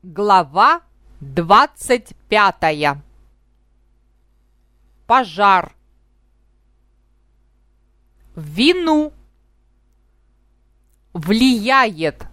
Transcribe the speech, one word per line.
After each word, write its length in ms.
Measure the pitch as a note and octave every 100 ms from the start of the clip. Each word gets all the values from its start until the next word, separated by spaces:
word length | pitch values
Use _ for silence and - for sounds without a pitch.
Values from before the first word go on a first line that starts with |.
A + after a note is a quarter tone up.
Глава 760 | F#3 E3+ G#3 F#3+ D3 E3 B3 E4+ _ _ _ -
двадцать 960 | C#3 C3+ E3+ G#3 D4 - - B3 - - _
пятая. 720 | G#3+ G3 - D#3+ D3+ D3 C#3+ - _ _ _ _ _ _ _ _ _ _ _ _ _ _ _ _ _ _ _ -
Пожар. 720 | B3 A3 D#3+ G3+ F#3+ - _ _ _ _ _ _ _ _ _ _ _ _ _ _ _ _ _ _ _ _ _ _ _ _ _ _
В 80 | -
вину 720 | D3+ D#3 C#4 F4+ E4 D4+ D4+ - _ _ _ _ _ _ _ _ _ _ _ _ _ _ _ _ _ _ _
влияет. 1120 | F3+ D#3 A3 C4 A#3 A3 C4 A#3 D#3+ D#3+ - -